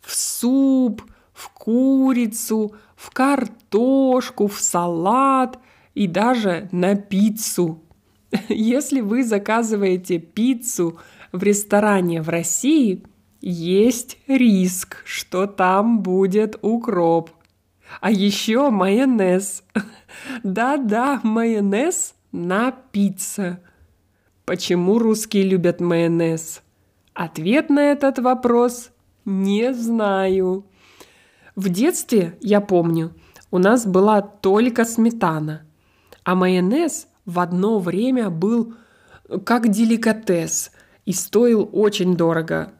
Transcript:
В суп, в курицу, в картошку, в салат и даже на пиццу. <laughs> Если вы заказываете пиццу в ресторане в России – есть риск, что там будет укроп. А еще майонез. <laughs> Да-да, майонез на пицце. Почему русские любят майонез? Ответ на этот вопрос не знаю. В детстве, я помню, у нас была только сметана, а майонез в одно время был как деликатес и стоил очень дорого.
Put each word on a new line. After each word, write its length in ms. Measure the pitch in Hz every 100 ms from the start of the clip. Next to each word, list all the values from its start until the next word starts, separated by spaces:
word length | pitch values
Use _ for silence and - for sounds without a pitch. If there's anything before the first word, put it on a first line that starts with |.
В 140 | - -
суп, 880 | - - 233 262 269 262 254 208 - - _
в 180 | - -
курицу, 1200 | _ - 233 262 269 262 247 233 214 - 220 214 - _ _
в 160 | -
картошку, 1400 | - 262 - - - _ 202 247 269 269 254 240 - 208
в 120 | 202
салат 1000 | - 175 175 170 180 247 269 269 254 247 _ _ _
и 140 | - 202
даже 640 | 175 226 254 202 170 185
на 240 | 180 175 202
пиццу. 880 | 202 190 214 208 - - 170 165 _ _ _ _ _
<laughs> 180 | - -
Если 520 | 214 220 247 294 269
вы 220 | 202 233
заказываете 960 | 247 208 202 226 226 214 196 185 180 175
пиццу 800 | 165 - 240 240 - - 170 165 - - -
в 120 | 185
ресторане 760 | 196 196 - 208 208 202 180 165
в 80 | 160
России – 760 | 170 165 - 254 320 233 180 - _ _ _
есть 760 | - 170 165 190 233 240 - - -
риск, 760 | 269 247 196 185 180 - - -
что 420 | - - 180 196
там 540 | 202 185 190 220 226
будет 560 | 185 185 190 202 220 214
укроп. 720 | 202 233 233 185 170 165 165 _ _ _ _ _ - -
А 100 | 185
еще 580 | 208 202 202 - 220 285
майонез. 960 | 208 185 202 269 233 190 185 196 - _
<laughs> 680 | - - - _ - - 247
Да-да, 800 | 208 185 247 294 240 214 262 277
майонез 920 | 220 220 226 220 202 196 311 370 - _ _
на 400 | 175 175 190 240
пицце. 880 | 226 - 202 202 190 - - 185 175 _ _ _ _ _ _ _ _ -
Почему 540 | 180 - 180 175 226
русские 440 | 226 220 - 202
любят 360 | 190 185 175 170
майонез? 800 | 175 170 170 170 165 165 - - _ _ _ _ _
Ответ 560 | - 175 - 160 269 311
на 220 | 285 285
этот 280 | 285 277 269
вопрос 720 | 247 254 247 240 247 240 - _ _ _ -
не 480 | 190 196 202 240
знаю. 920 | 247 226 226 208 190 190 190 185 190 196 _ _ _ - _ _ _ - -
В 140 | 190
детстве, 680 | 175 285 359 - 226 170 -
я 200 | - 208
помню, 520 | 202 180 170 165 160 - - - _
у 60 | 180
нас 280 | 185 240 226
была 360 | 185 202 214
только 640 | 202 - 190 202 247 240 226
сметана, 800 | 233 226 233 175 156 151 156 - _ _ _ _ -
а 120 | - 185
майонез 720 | 185 185 180 262 330 - - _ -
в 140 | 175
одно 400 | 175 180 202 220
время 500 | 175 170 247 254 214
был 440 | 165 196 233 226 - _ _ _ - _ 185 -
как 240 | 240 233
деликатес 1040 | 202 226 226 226 220 - 175 165 - - _ _ _ -
и 80 |
стоил 560 | 180 - 208 240 226 165
очень 440 | - 214 208 180 175
дорого. 580 | 165 165 165 165 160